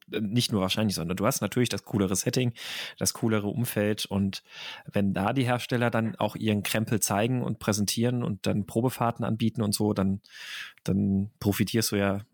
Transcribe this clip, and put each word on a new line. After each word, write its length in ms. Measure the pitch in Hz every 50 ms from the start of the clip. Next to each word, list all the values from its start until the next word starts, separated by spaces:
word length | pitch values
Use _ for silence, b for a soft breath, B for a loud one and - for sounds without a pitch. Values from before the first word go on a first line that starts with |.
| - -
äh, 80 | - -
nicht 320 | 113 98 104 123 117 -
nur 100 | 117 101
wahrscheinlich, 340 | 92 92 - 110 110 104 90
sondern 200 | 82 80 85 92
du 120 | 95 98
hast 140 | 113 - -
natürlich 280 | 104 98 - 123 123 -
das 160 | - 98 -
coolere 300 | - - 101 98 92 98
Setting, 380 | 90 - 131 - 131 127 120 117 B B B B B B B B
das 160 | B - - -
coolere 320 | - - 113 110 107 101
Umfeld 600 | 101 - - 123 - - 110 104 104 107 - -
und 340 | - 101 98 98 95 92 - B B B B B B B B B B
wenn 220 | - 104 101 98 95
da 180 | 90 95 104
die 120 | 127 135 123
Hersteller 480 | 120 127 120 - - 127 117 120 117
dann 240 | 110 113 113 110 95
auch 200 | - 107 104 -
ihren 280 | - 110 107 104 104 95
Krempel 360 | - - 110 110 - 120 98
zeigen 440 | - - 104 98 110 120 131 123 120
und 160 | - 113 -
präsentieren 640 | - - 104 104 104 - - 117 113 123 127 120 120
und 240 | 120 107 92 -
dann 180 | 101 98 104 101
Probefahrten 580 | - - 113 120 127 - - 123 117 - - 120
anbieten 380 | - 110 110 117 110 - -
und 140 | 107 101 101
so, 180 | - 107 104 104
dann, 280 | 101 95 98 98 104 B B B B B B B B B B B B -
dann 460 | - 92 98 101 98 98 98 98 104 _ -
profitierst 520 | - 104 98 - 107 95 - 113 104 -
du 60 | 107
ja 240 | 101 101 98 98 101 107 _